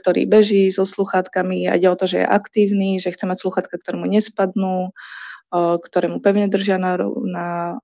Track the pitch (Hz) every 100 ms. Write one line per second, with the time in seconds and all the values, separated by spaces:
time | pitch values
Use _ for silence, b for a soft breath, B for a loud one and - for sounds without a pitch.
0 | 185 175 196 214 208 202 190 185 190 -
1 | 196 185 185 185 185 180 180 175 180 180
2 | 185 180 185 202 202 220 202 196 196 185
3 | 180 180 190 185 190 185 175 175 - 175
4 | 180 202 214 - 190 185 190 185 185 -
5 | B B B B _ 175 170 170 - 180
6 | 170 170 202 202 202 196 196 185 185 180
7 | 202 - 196 175 175 175 170 170